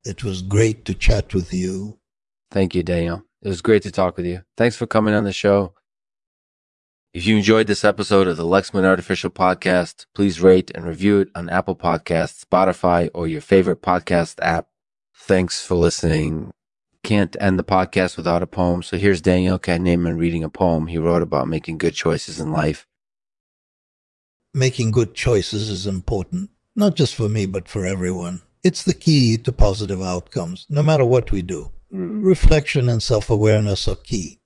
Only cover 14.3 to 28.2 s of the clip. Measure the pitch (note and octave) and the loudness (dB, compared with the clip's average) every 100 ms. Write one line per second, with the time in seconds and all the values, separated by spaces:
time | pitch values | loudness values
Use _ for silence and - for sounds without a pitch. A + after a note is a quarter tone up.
14.3 | - - E2 - _ _ _ _ _ - | -4 -4 -4 -6 _ _ _ _ _ 0
15.3 | F#2+ F2+ - - F2+ E2+ - E2 D#2 D2+ | 0 0 -6 -4 0 0 0 -2 -2 -2
16.3 | D#2 - - _ _ _ _ - G#2 G2 | -6 -10 -18 _ _ _ _ -2 0 0
17.3 | - G2 F#2+ - F#2+ F#2 G2 F2+ - E2 | -2 0 0 0 0 0 -2 -2 -4 -2
18.3 | E2+ F2+ - F2 F2 - F2+ G2+ F2+ F#2 | -2 -2 -2 0 0 -4 0 0 2 2
19.3 | F2+ F#2 F2+ - E2+ F2+ E2+ E2+ E2 E2+ | 2 2 -2 -2 -2 0 0 0 -2 -2
20.3 | E2+ D#2 - F#2 E2 D#2+ E2 E2 E2+ D#2+ | -2 -6 -2 0 0 -2 -2 0 0 0
21.3 | D2 B1+ D#2+ - D#2+ E2+ - E2 E2 - | -2 -2 -6 -6 -4 -4 -2 -2 -4 -6
22.3 | D2+ D#2 D#2+ D#2 D2 _ _ _ _ _ | -10 -6 -2 -2 -4 _ _ _ _ _
23.3 | _ _ _ _ _ _ _ _ _ _ | _ _ _ _ _ _ _ _ _ _
24.3 | _ _ C3+ C3 B2 A2+ A2+ A2 - B2 | _ _ -2 -2 0 0 0 -2 -2 0
25.3 | A2 - G#2 A2 F#2 G2 F#2+ - A3 F3+ | 0 0 -6 -6 -6 -4 -6 -4 -6 -4
26.3 | F3+ G3+ _ _ - G#3 - C3 - G#2+ | -8 -8 _ _ 0 0 2 -2 0 -2
27.3 | A2 F#2+ F#2+ - G#2+ F#2 F#2+ F2+ F#2 | -2 -2 -4 -8 -6 -4 -2 -4 -4